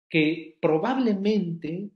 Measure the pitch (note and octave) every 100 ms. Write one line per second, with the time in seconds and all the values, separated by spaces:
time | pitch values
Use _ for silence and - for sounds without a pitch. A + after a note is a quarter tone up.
0 | - E3 D3+ E3 - - E3 D#3 A3 C4
1 | A#3 G3 G3+ G#3+ E3+ E3 D3 F3 G3+